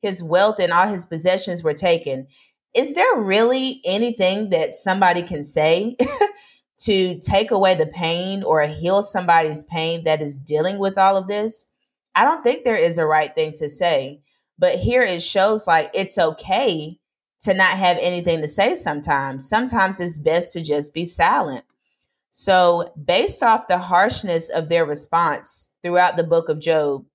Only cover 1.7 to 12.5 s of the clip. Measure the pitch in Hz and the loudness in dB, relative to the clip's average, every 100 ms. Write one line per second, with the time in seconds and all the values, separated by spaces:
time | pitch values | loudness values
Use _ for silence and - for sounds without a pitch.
1.7 | 151 185 170 147 131 131 _ _ _ _ | 0 2 0 0 -8 -8 _ _ _ _
2.7 | - 294 302 453 381 202 196 233 262 262 | -2 0 2 2 2 2 4 4 2 -2
3.7 | - 170 196 240 226 185 196 214 170 160 | -6 -4 -2 -2 0 0 0 -2 0 -2
4.7 | - 190 190 190 175 175 165 147 - 156 | -4 -4 2 2 2 -4 -8 -6 0 2
5.7 | 170 220 240 262 554 403 403 _ _ _ | 2 0 -2 -4 0 -2 -2 _ _ _
6.7 | _ - 190 185 175 - 196 220 208 190 | _ -2 0 0 -4 -2 0 2 2 2
7.7 | 180 156 170 165 170 185 196 - 156 151 | 2 0 -2 -4 -4 -4 -6 0 0 0
8.7 | 151 165 196 208 196 180 165 160 151 - | -2 0 0 0 -4 2 2 2 -4 -8
9.7 | 170 160 165 165 156 151 139 135 151 175 | -6 -4 -2 0 -2 -2 -10 -4 -2 0
10.7 | 196 196 196 190 196 185 208 220 - - | 0 -2 2 2 2 -2 -4 -4 -6 -18
11.7 | _ _ _ _ 185 247 320 240 | _ _ _ _ 2 2 2 0